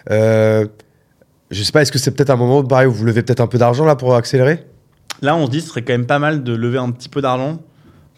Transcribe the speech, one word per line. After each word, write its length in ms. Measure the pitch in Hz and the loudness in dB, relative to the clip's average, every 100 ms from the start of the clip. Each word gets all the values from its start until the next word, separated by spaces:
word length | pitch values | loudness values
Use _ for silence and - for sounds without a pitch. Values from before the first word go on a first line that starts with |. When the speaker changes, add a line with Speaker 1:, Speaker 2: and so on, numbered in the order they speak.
| - | -4
Speaker 1:
Euh, 560 | 107 110 110 110 110 107 - _ _ _ _ _ _ _ | 0 2 2 2 2 -2 -8 _ _ _ _ _ _ _
je 100 | 101 | -8
sais 80 | 104 | -2
pas, 120 | 156 | 2
est-ce 100 | 143 | 2
que 60 | 131 | 0
c'est 120 | 135 | -4
peut-être 200 | - 139 | -2 0
un 60 | 123 | 2
moment, 280 | 123 139 | 2 2
pareil, 240 | 131 131 131 | 2 2 2
où 40 | |
vous 120 | 107 | 2
levez 180 | 113 117 | 0 0
peut-être 180 | 120 120 | 0 0
un 60 | 117 | 0
peu 120 | 123 | 2
d'argent, 260 | 120 123 | 2 2
là, 100 | 156 | 2
pour 220 | 135 127 123 | 2 2 0
accélérer ? 480 | 117 135 131 165 - _ _ _ _ - | 2 0 2 0 -6 _ _ _ _ -6
Speaker 2:
Là, 140 | 135 165 | -2 0
on 100 | 135 | -2
se 60 | |
dit, 80 | 143 | -4
ce 80 | 165 | -6
serait 140 | 123 | -8
quand 100 | 123 | -4
même 140 | 120 123 | -4 0
pas 120 | 143 | 0
mal 240 | 147 156 | 0 -2
de 100 | 120 | -4
lever 260 | 113 120 131 | -4 -2 -2
un 120 | 123 | -4
petit 180 | 120 - | -8 -8
peu 120 | 143 | -6
d'argent 380 | 135 127 135 160 - _ _ _ _ | -2 -2 -4 -8 -14 _ _ _ _